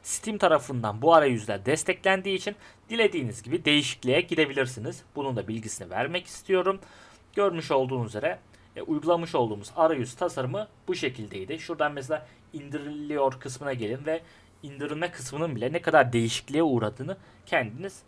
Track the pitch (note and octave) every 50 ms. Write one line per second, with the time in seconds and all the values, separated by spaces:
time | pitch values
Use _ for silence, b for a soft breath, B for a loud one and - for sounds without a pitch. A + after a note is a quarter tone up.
0 | - - - - - G#3+ G#3+ G3 G3+ E3+ D#3+ - - - C3+ B2 A2 G#2+ G#2 A2
1 | C3 D#3+ E3 D#3+ D3+ C#3 B2 A2 G2+ A#2 G#2 G2+ G2 B2+ D3+ D#3 - - F3+ -
2 | - F#3+ F#3+ F#3+ F#3 G3 F#3+ F#3 - G#3 G#3 B B B B B _ _ A3 A#3
3 | A3 G3+ F3+ D#3 C3 A2 - - - A#2+ D3+ F3+ D#3 D3 D3 D3 C#3 - - -
4 | - B2 C3 E3 F3 - E3+ D#3+ D#3 C#3 C3+ C#3 C3 B2+ B2+ A2+ A2 D#3 F3+ -
5 | - _ _ D3 C#3 C3+ B2 G#2+ F#2+ G2+ A2 A2+ G#2+ G#2+ - - F#2 E2+ F2 G#2
6 | B2+ D3+ E3+ F3+ F3 - - - - - F#3+ F#3 F3 F#3+ G3 G3 B B B B
7 | B B B B B _ - G3+ G3+ G3 E3+ E3 D#3 - D3+ C3+ C3 B2+ C3 B2+
8 | A#2 G#2 G2 G#2+ B2 E3 F#3 - _ _ b b b b b - - - D#3 D3
9 | D3 E3 E3+ E3+ E3 E3 - D3 A#2+ A2 G#2+ G#2 G2 - - E3+ D#3+ D#3+ D#3+ C3
10 | A#2 - - - F3+ E3+ - C#3 B2+ B2+ D3+ G3+ G#3+ - _ _ _ - F3+ -
11 | D#3+ C3+ B2+ A2+ G#2+ G2+ - G2 F#2+ G2 D3+ D#3+ - - E3+ D3+ D3+ D3 D3 C#3+
12 | C3 C3+ D#3 D3+ B B B B B - - D3+ C#3+ C#3+ C#3+ D3 C#3+ D3 D3 D3
13 | D3 D3 D3+ C#3+ C#3 C3+ B2+ B2+ - C3+ B2+ - D3 C#3+ C3 B2 A2 G#2 A#2+ C3+
14 | D3 D#3 D#3+ E3 E3 B B B B B B _ - C#3+ C#3 C3+ D3 C#3+ D3+ D3+
15 | F3 F3 F3 - B2+ B2+ C3+ D3 E3 E3+ C3+ - A2+ C3+ D3+ E3+ - E3 D3+ D3
16 | C3 A#2+ A2+ A#2 A#2 A2+ - - - - C#3 D3+ E3 D#3 C3 A#2 A2 G#2 G#2 -
17 | C3 E3 F#3+ B B B B B B - F3+ D#3 B2 G#2 G#2+ C#3+ F3+ G3 - -
18 | _